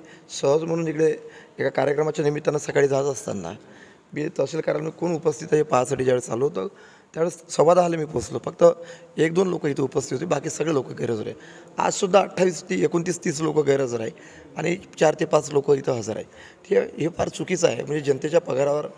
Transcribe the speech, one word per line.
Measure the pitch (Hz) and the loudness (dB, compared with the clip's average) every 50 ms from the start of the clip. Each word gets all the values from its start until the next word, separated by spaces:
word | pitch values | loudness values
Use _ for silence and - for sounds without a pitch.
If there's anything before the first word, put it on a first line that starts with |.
| - - - - - - - - | -10 -18 -20 -20 -20 -16 -10 -2
सहज | - 139 139 160 160 | 0 2 2 2 2
म्हणून | 165 160 170 165 156 | 0 -2 -2 -2 -4
इकडे | 147 151 160 156 151 - - - - - - - _ - | 0 2 2 2 2 0 -6 -16 -20 -20 -20 -20 _ -4
एका | 127 135 | -4 -2
कार्यक्रमाच्या | - - 135 139 143 143 156 156 143 - 156 | 0 0 0 2 2 0 0 -2 -2 0 0
निमित्तानं | 147 147 147 156 - 147 147 | 0 0 0 -2 -2 -2 -2
सकाळी | - - 156 143 143 139 | -4 -2 2 2 2 4
जात | 139 135 139 | 2 0 0
असताना | 143 135 - - - 113 101 85 82 98 - - - - - - - - _ _ _ - | -2 -4 -4 -8 -8 -8 -8 -8 -10 -12 -12 -16 -20 -20 -20 -20 -20 -20 _ _ _ -8
मी | 131 151 165 - - | -6 -6 -4 -2 -2
तहसील | 139 135 165 160 | -2 -2 -2 -4
कार्यालयात | 156 - 151 151 156 160 - - | -2 -2 -2 -2 -4 -6 -6 -4
कोण | 160 180 170 | -2 -2 -2
उपस्थित | 151 165 160 147 - 160 - | 0 0 0 -2 -2 -2 0
आहे | 156 151 | 2 2
हे | 147 | 2
पाहण्यासाठी | - 139 123 127 - 139 127 131 | 4 2 2 2 2 0 0 2
ज्यावेळेस | 127 127 123 123 - | 2 2 2 0 -2
आलो | 117 113 135 | -2 0 0
होतो | 151 175 190 190 196 - - - - - - _ _ - | 0 0 -2 -6 -6 -8 -12 -20 -20 -20 -20 _ _ -6
त्यावेळेस | 156 165 175 165 - - - - | -4 -4 -4 -4 -8 -14 -8 0
सव्वा | - 143 160 175 | 4 6 6 6
दहाला | 180 175 175 170 165 | 6 4 4 0 -2
मी | 151 | -4
पोचलो. | 147 156 127 104 - - 120 - | -4 -4 -6 -6 -4 -8 -8 -8
फक्त | - - - 170 170 - - - - - - - - - - | -8 2 6 6 6 6 6 -2 -14 -18 -20 -20 -14 -2 0
एक | 151 160 165 | 0 2 2
दोन | 175 196 185 | 2 0 0
लोकं | 175 156 156 151 | 0 -2 -2 -2
इथे | 139 139 | 0 0
उपस्थित | 139 131 - 135 131 - 139 127 | -2 0 0 -2 -2 -2 -4 -6
होते, | 156 | -2
बाकी | 180 160 143 139 156 | -2 -2 -2 -2 -6
सगळे | - - 160 160 165 | -4 -4 -2 0 0
लोकं | - 120 - 139 - | -2 -2 -4 -6 -6
गैरहजर | 143 117 117 107 - | -4 -4 -2 -4 -4
आहे. | 104 - - - - - - - - - - | -8 -10 -12 -16 -20 -20 -20 -20 -12 -4 -2
आजसुद्धा | - - - - 208 185 185 196 | -2 0 0 -2 -2 4 4 4
अठ्ठावीस | 185 180 - - 185 185 170 - - | 4 4 0 0 0 0 0 -2 -6
ते | - 185 185 175 | -6 -2 0 0
एकोणतीस | 147 - 170 165 180 170 - - | 0 0 0 -2 -2 -6 -4 -4
तीस | 180 147 147 | -4 -4 -2
लोकं | 160 160 151 151 147 | -2 0 0 0 2
गैरहजर | 139 135 135 135 123 120 113 | 2 2 2 0 -2 -4 -4
आहे | 110 - - - - - - - - - - - | -6 -8 -10 -12 -20 -20 -20 -20 -20 -16 -10 -6
आणि | - - 175 196 - - - - | -4 -4 -4 -6 -8 -14 -2 2
चार | 165 156 151 - | 2 2 4 2
ते | 170 | -2
पाच | 160 - 151 143 - - | 2 2 0 0 2 0
लोकं | 143 135 - 143 | 0 2 4 2
इथं | 135 135 - | 2 2 -2
हजर | 131 117 104 104 107 104 | -2 -2 -4 -6 -6 -8
आहे. | - - - - - - - - - - | -8 -12 -18 -20 -20 -20 -20 -20 -6 0
हे, | 196 196 - - - - | 2 2 2 0 -4 -4
हे | 143 165 | -4 -4
फार | 170 - - 175 | -2 -2 -4 -4
चुकीचं | - - 160 - 185 170 175 147 | -4 -6 -4 -4 -2 2 2 0
आहे. | 117 117 - | 0 0 -4
म्हणजे | 139 147 156 | -4 -4 -2
जनतेच्या | 143 139 135 131 151 151 160 165 | 0 0 0 0 0 0 0 0
पगारावर, | - - 131 127 139 143 143 151 147 - - | 0 2 0 0 0 2 0 -2 -4 -6 -12